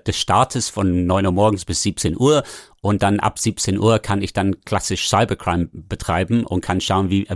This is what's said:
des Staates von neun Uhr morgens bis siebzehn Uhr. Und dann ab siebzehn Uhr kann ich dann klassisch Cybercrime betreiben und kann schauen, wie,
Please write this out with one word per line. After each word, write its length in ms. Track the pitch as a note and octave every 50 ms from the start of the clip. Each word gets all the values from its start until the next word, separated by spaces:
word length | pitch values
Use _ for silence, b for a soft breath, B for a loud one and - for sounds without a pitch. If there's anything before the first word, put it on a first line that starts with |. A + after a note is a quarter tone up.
| -
des 100 | - -
Staates 520 | - - - F2+ G#2 B2+ - - C3 G#2+ -
von 380 | - G#2+ G2 F#2+ F2 F2+ F2+
neun 200 | F2 F#2 G2 G2
Uhr 60 | F#2+
morgens 320 | F2+ F#2+ G#2 A2 G#2 F#2+ -
bis 180 | - G#2+ -
siebzehn 340 | - G2+ - - - - D#3
Uhr. 280 | - B2 C#3 D3+ C#3+ B2+ B B B B B B B
Und 200 | - G2+ G#2 G2
dann 160 | - G2 G2+ G2+
ab 220 | - - - -
siebzehn 360 | - A#2 G2+ - - - G2
Uhr 220 | - G2+ A2 A2+ G#2+
kann 240 | - - G2+ G2
ich 100 | G2 F#2+
dann 280 | - - F#2+ G2 F#2 - _
klassisch 440 | - G#2+ G2 - - G2 F2+ - -
Cybercrime 600 | - G2+ B2 G2+ G2 - - - E2+ F2 E2+ -
betreiben 720 | - - - - G#2 - - - E2+ F2 F#2+ - A#2 A#2 A2+
und 160 | - F2+ F#2
kann 200 | - - F#2 F#2
schauen, 300 | - - G2 F#2+ F#2+ F#2
wie, 160 | F#2+ G2 G2 - G2